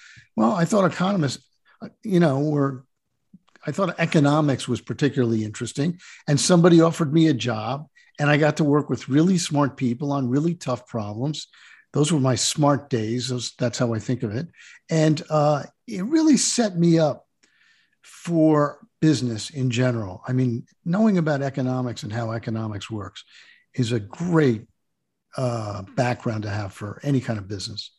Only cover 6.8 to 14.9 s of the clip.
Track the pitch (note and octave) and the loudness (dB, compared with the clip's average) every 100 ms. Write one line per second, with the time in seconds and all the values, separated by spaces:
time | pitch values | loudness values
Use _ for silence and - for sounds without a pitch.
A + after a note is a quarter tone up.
6.8 | E3 D#3+ D#3 D#3+ D#3 B2+ A#2 A2 A2 C#3 | 6 2 0 4 4 2 -2 -4 -4 -6
7.8 | D#3 _ _ - D3 D3 D3+ D3 D3+ D3 | -10 _ _ -2 2 4 4 2 2 2
8.8 | C#3+ B2+ - C#3 F3 F3+ - C#3+ C#3+ - | 0 -6 0 2 4 2 0 0 0 0
9.8 | B2+ B2 D3 C#3 B2 C3+ E3+ E3+ C#3+ A#2+ | -4 -2 -4 -2 0 0 0 -4 -6 -8
10.8 | - A#2 G#2 G#2+ C#3 D3+ - _ - - | -6 -8 -8 -6 -6 -6 -12 _ -20 -20
11.8 | _ D3 D3+ D#3+ C3 A2+ - D#3 C#3+ C#3 | _ -2 0 2 2 0 -2 2 2 2
12.8 | - A#2+ G#2+ A#2+ A#2+ B2 A#2 - B2 - | -2 -4 -4 -4 -4 -6 -8 -6 -4 -2
13.8 | B2 A2 - B2 A2 A2 E3+ _ - - | -2 -2 -4 -4 -4 -6 -10 _ -20 -20
14.8 | - | -4